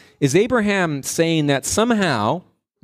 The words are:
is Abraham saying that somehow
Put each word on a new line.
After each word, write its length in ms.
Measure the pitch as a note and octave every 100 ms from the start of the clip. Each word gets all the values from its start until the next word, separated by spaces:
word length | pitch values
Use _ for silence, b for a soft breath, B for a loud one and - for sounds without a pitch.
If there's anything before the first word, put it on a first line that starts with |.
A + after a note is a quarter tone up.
| b b
is 160 | C#3+ D3
Abraham 640 | A#3 B3 G#3 G3+ F3 C#3+
saying 440 | B2+ - E3 E3 D3
that 180 | C#3 -
somehow 800 | - A#3 A3 F#3 A#2+ G#2+ E3 - _ _ _